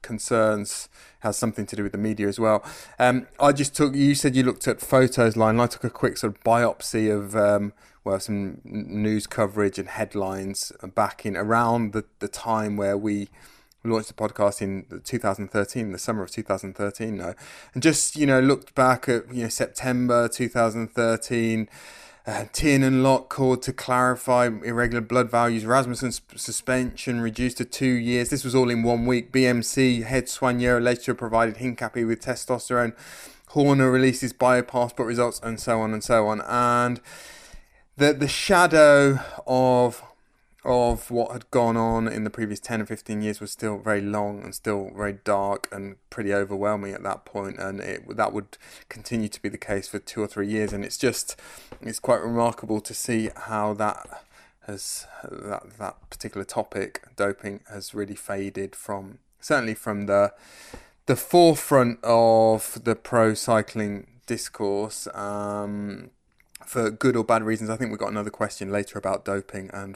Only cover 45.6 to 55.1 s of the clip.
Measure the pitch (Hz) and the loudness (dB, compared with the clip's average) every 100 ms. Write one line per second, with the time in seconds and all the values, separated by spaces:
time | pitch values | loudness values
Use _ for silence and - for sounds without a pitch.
45.6 | - 101 98 95 _ - 101 101 98 98 | -6 -10 -12 -16 _ -8 -2 -2 -2 -2
46.6 | 101 104 101 95 95 - - 101 98 98 | -2 -2 -6 -8 -8 -8 -8 -10 -10 -8
47.6 | 95 98 92 - - 107 104 104 98 - | -10 -8 -8 -10 -10 -2 -2 -2 -10 -20
48.6 | - - _ 113 - 117 104 - 104 - | -20 -20 _ -18 -6 -4 -4 -6 -10 -10
49.6 | - 101 - 101 - - 104 - 101 107 | -6 -6 -6 -12 -10 -6 -6 -4 -4 -2
50.6 | 104 101 101 - 127 110 - - - - | -2 -4 -8 -2 -2 -2 -10 -14 -18 -20
51.6 | - - - 110 - 120 104 117 117 110 | -20 -14 -12 -8 -2 0 0 0 0 -2
52.6 | 113 107 - 113 - 113 110 - - 110 | -4 -6 -4 -10 -4 -2 -2 -6 -6 -2
53.6 | 104 104 107 - - - _ _ _ _ | -2 -2 -2 -4 -12 -20 _ _ _ _
54.6 | - 101 - - - | -14 -12 -10 -12 -14